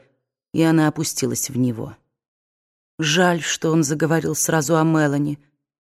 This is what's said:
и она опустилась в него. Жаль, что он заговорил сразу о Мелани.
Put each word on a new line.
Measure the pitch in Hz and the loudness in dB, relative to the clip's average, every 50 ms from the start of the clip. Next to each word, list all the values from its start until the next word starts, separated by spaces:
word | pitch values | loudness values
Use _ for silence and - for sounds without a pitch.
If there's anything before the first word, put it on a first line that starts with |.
| _ _ _ _ _ _ _ _ _ _ - | _ _ _ _ _ _ _ _ _ _ -2
и | - 165 | 0 2
она | 160 160 160 156 151 | 4 4 4 4 2
опустилась | 147 - 160 - - - - 123 120 123 - - | 0 -2 -6 -6 -4 -4 -4 -4 -4 -4 -6 -6
в | 131 | -2
него. | 123 127 127 117 110 110 - 107 - _ _ _ _ _ _ _ _ _ _ _ _ _ _ _ _ _ _ _ - | -2 -2 -2 -2 -4 -10 -12 -14 -18 _ _ _ _ _ _ _ _ _ _ _ _ _ _ _ _ _ _ _ -4
Жаль, | 160 151 147 175 180 180 175 165 147 | -2 0 2 2 2 2 2 0 -2
что | - - - - 165 | -6 -6 -2 -2 0
он | 156 165 160 | 2 2 2
заговорил | 131 160 147 165 151 165 160 156 156 156 | 0 0 -2 0 0 0 0 0 -2 -4
сразу | - - - 175 160 151 156 170 | -4 -2 0 0 0 0 2 2
о | 160 156 | 2 2
Мелани. | 165 160 156 156 147 139 143 143 147 147 - _ _ _ _ _ _ _ _ | 2 2 2 2 2 0 0 -2 -4 -6 -8 _ _ _ _ _ _ _ _